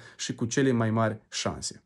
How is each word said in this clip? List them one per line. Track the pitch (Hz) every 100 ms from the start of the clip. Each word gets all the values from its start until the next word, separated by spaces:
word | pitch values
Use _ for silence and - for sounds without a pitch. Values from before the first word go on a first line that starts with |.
| - -
și | - -
cu | 120
cele | 143 135
mai | 120 113
mari | 110 110 104 -
șanse. | - - 76 - -